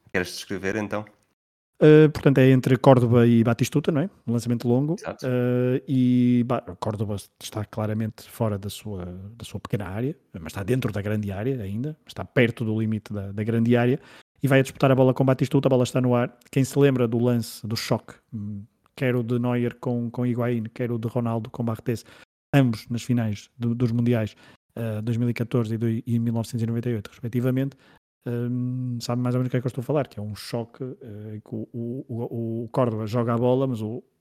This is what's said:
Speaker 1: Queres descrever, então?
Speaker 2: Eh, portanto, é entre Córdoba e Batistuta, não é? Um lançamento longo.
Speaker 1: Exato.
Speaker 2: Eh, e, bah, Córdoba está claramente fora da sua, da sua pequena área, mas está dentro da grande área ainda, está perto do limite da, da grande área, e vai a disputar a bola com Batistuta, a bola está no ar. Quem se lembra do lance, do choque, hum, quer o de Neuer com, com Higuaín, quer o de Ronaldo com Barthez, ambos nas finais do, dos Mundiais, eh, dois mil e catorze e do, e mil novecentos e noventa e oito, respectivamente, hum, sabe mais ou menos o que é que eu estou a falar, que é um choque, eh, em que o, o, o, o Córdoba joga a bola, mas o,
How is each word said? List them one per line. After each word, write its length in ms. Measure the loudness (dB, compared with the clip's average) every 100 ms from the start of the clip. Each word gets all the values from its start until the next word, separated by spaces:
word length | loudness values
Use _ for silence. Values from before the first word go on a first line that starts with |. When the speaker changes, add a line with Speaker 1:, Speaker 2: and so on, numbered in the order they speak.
| _
Speaker 1:
Queres 180 | -4 -4
descrever, 460 | -8 -10 -6 -4 -4
então? 300 | -4 -6 -8 _ _ _ _ _ _ 4
Speaker 2:
Eh, 280 | 8 10 8
portanto, 300 | 4 4 6
é 120 | 6
entre 260 | 6 4 4
Córdoba 480 | 8 8 6 6 6
e 180 | 6
Batistuta, 480 | 4 2 0 0 0
não 100 | 0
é? 80 | -2 -6 -4
Um 60 |
lançamento 340 | -4 -2 -2 2
longo. 280 | 2 2 -4
Speaker 1:
Exato. 260 | -8 -8 -4
Speaker 2:
Eh, 560 | 0 0 2 0 -2 0
e, 560 | 2 4 4 4 2 2
bah, 160 | -2 -6 -8
Córdoba 360 | -6 -4 -4 -6 -10 -18
está 240 | -10 -8 -8
claramente 640 | -6 -4 -2 -4 -8 -14
fora 280 | -4 -2 -2
da 120 | -8
sua, 360 | -12 -10 -10 -10
da 380 | -12 -16 -16
sua 160 | -14 -12
pequena 280 | -6 -6 -4
área, 300 | -4 -6 -6 _
mas 140 | -14 -10
está 160 | -6
dentro 280 | -2 0 0
da 100 | -2
grande 300 | -2 -2 -2
área 300 | -4 -4 -4
ainda, 360 | -6 -6 -6 -10 -14
está 180 | -14 -2
perto 400 | 2 2 2 -2
do 140 | -2
limite 340 | -2 -4 -6
da, 180 | -10 -8
da 120 | -4
grande 320 | -2 0 4 4
área, 240 | 2 0 -4 -20 _ _
e 60 | 2
vai 120 | 4
a 40 |
disputar 280 | 2 2 2
a 40 | 6
bola 180 | 4
com 120 | 4 2
Batistuta, 420 | 2 2 2 4
a 20 |
bola 140 | 4
está 160 | 2 0
no 160 | 2 2
ar. 220 | 0 -6 _
Quem 140 | 0
se 160 | 0 4
lembra 280 | 4 4 2
do 120 | 2
lance, 460 | 2 0 -2 -10 -8
do 100 | -6
choque, 400 | -2 -4 -4 -20 _
hum, 300 | -10 -8 -10 -14 _ _ -4
quer 200 | 0 0
o 80 |
de 160 | 0 -2
Neuer 360 | 0 0 -2 -4
com, 300 | -6 -4 -4
com 140 | -4 -2
Higuaín, 380 | -2 -2 -2 -6
quer 180 | -6 -6
o 80 | -4
de 80 | -4
Ronaldo 420 | -4 -2 -4 -6
com 140 | -4
Barthez, 420 | -4 -4 -4 -6 -8 -20 -20 _ _
ambos 340 | 2 4 0 -6
nas 120 | -6
finais 480 | -2 0 0 -4 -10 -6
do, 160 | -4
dos 180 | 0 0
Mundiais, 440 | 2 2 2 -2 -8 -20 -20 _ -8
eh, 260 | -6 -4
dois 160 | -2 0
mil 120 | 0
e 40 |
catorze 400 | -2 -2 0 0
e 40 | -2
do, 100 | -2
e 300 | -2 -2 -2
mil 140 | 0
novecentos 280 | -2 -4 -4
e 40 | -2
noventa 220 | -2 -4
e 60 | -4
oito, 140 | -8
respectivamente, 680 | -12 -6 -2 0 0 -2 -6 _ _ _ _ -8
hum, 720 | -4 -4 -4 -4 -4 -6 -6
sabe 220 | -4 -2
mais 140 | 0 0
ou 40 |
menos 100 | 0
o 20 |
que 60 | -2
é 40 |
que 60 | -2
eu 20 |
estou 120 | -4
a 40 | -2
falar, 220 | -2 -2
que 120 | -6
é 20 |
um 140 | -10 -10
choque, 480 | -8 -8 -8 -10
eh, 520 | -12 -12 -16 -14 -14 -14
em 40 |
que 140 | -10 -10
o, 120 | -10
o, 340 | -8 -8 -8 -8
o, 540 | -8 -6 -6 -4 -6
o 60 | -4
Córdoba 360 | 0 0 0 -2
joga 280 | -2 0
a 40 | 2
bola, 300 | 2 2 0
mas 140 | -4
o, 220 | -6 -8 -14 _